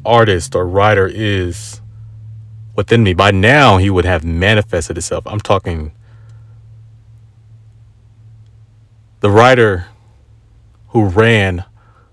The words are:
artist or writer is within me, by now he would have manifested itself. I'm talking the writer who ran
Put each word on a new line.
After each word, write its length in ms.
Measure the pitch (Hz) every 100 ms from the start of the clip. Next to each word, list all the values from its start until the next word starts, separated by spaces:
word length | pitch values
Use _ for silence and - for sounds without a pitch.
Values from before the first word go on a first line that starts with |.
| -
artist 480 | 117 107 90 -
or 100 | 90
writer 440 | 90 95 107 104 95
is 680 | 101 107 98 87 85 - - - - - - - - - - - -
within 260 | - 117
me, 100 | 104
by 200 | 85 98
now 440 | 95 104 147 131 95
he 140 | 98
would 140 | 92
have 200 | 90 85
manifested 720 | 80 85 95 107 104 87 - 85
itself. 300 | - - -
I'm 140 | 104
talking 500 | - 98 - 82 76 - - - - - - - - - - - _ - - _ _ - - - - _ _ _ - - - - _ _ _ _ _ -
the 120 | 104
writer 560 | 101 123 127 110 92 90 _ _ _ _ _ _ _ _ _ _
who 160 | 120 101
ran 580 | 92 113 113 95 90 - _ _ _ _